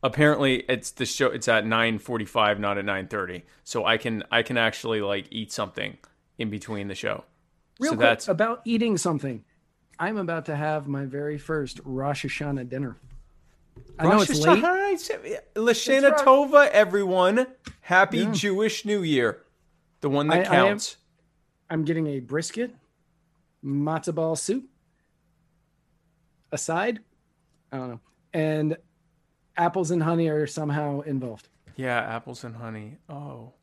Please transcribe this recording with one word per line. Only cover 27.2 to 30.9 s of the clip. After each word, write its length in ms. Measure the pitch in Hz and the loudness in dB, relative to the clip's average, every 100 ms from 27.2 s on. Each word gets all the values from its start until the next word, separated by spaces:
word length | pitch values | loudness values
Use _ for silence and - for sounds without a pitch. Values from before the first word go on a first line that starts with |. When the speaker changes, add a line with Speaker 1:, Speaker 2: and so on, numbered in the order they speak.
| _ _ _ _ _ | _ _ _ _ _
Speaker 2:
I 60 | 135 | -10
don't 120 | 127 | -10
know, 100 | 117 _ _ _ | -12 _ _ _
and 440 | 170 156 156 156 165 _ _ _ _ _ _ _ - | -2 0 0 -2 -4 _ _ _ _ _ _ _ 0
apples 360 | 170 190 165 | 0 0 -2
and 100 | 175 | 0
honey 260 | 160 165 165 | 2 2 2
are 180 | 151 147 | 0 -2
somehow 540 | - 151 147 147 | -4 -4 -2 -2